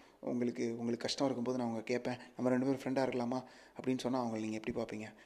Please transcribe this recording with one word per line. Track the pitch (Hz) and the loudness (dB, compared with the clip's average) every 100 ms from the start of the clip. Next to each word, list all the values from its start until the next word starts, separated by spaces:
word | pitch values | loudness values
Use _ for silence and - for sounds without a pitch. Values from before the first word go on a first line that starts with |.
| - - | -20 -10
உங்களுக்கு, | - 123 120 123 117 | -4 0 0 0 -2
உங்களுக்கு | 117 117 117 | 0 -2 0
கஷ்டம் | - - 139 | -2 2 2
இருக்கும்போது | 123 120 127 | 2 0 0
நான் | 120 | 0
உங்களை | 113 107 | -2 0
கேட்பேன், | 123 123 123 - - | 0 0 -4 -8 -2
நம்ம | 127 127 | 2 4
ரெண்டு | 131 | 4
பேரும் | 131 | 0
ஃப்ரெண்டா | 131 131 | 0 2
இருக்கலாமா?" | 127 123 120 127 - - - - | 2 2 0 -2 -6 -14 -18 -4
அப்படின்னு | 131 127 | 0 0
சொன்னா | 123 127 120 | 2 0 0
அவங்களை | 110 | 0
நீங்க | 110 110 | -2 -2
எப்படி | 117 120 | -2 -2
பார்ப்பீங்க? | 113 107 107 - | -2 -4 -8 -12